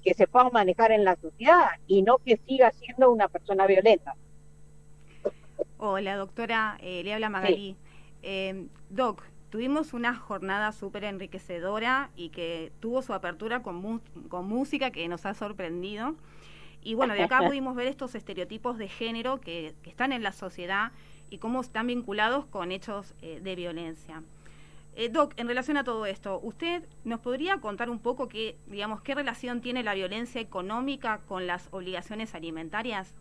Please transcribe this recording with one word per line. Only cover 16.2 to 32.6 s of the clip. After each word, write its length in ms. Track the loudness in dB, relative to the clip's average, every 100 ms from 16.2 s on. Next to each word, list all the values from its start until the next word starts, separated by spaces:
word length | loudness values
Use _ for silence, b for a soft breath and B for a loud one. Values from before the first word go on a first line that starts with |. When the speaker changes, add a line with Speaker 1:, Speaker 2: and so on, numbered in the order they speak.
| b b b b b b
Speaker 2:
Y 120 | -6
bueno, 200 | 0 2
de 80 | 2
acá 160 | 4 4
Speaker 1:
<laughs> 80 | 4
Speaker 2:
pudimos 280 | 2 -4 -2
ver 100 | -4
estos 280 | -4 -8
estereotipos 640 | -10 -10 -8 -8 -6 -6 -6
de 100 | -8
género 520 | -6 -6 -4 -4 -4
que, 340 | -6 -8 -8 -12
que 80 | -20
están 220 | -4 -2
en 100 | 0
la 100 | -4
sociedad 600 | -4 -12 -10 -2 -2 -2 b b b b
y 80 | -8
cómo 220 | -4 -4
están 260 | -4 -4 -2
vinculados 580 | -4 -4 0 2 0 -4
con 260 | -8 -6
hechos, 420 | -6 -6 -10 -10 -16
eh, 180 | -14 -10
de 120 | -8
violencia. 680 | -6 -6 -8 -10 -12 -16 -16 -16 b b b b b b -6
Eh, 120 | -2
doc, 240 | 2 0 0
en 100 | -4
relación 280 | -4 0 -2
a 80 |
todo 220 | 0 -4 -4
esto, 340 | -6 -6 -6
¿usted 420 | -8 -6 -4 -4 -6 -12
nos 160 | -8 -6
podría 380 | -4 -4 0 -2
contar 320 | -2 -6 -6
un 80 | -2
poco 300 | -4 -2 -6
qué, 280 | -6 -8 -8 -12
digamos, 340 | -8 -6 -6
qué 120 | -6
relación 460 | -4 -4 -4 -6 -6
tiene 220 | -4 -4
la 120 | -2
violencia 460 | -2 -2 -4 -6 -8
económica 800 | -8 -8 -6 -4 -4 -4 -4 -6 -6
con 200 | -6 -4
las 220 | -6 -8
obligaciones 600 | -12 -8 -8 -8 -10 -10
alimentarias? 800 | -10 -10 -10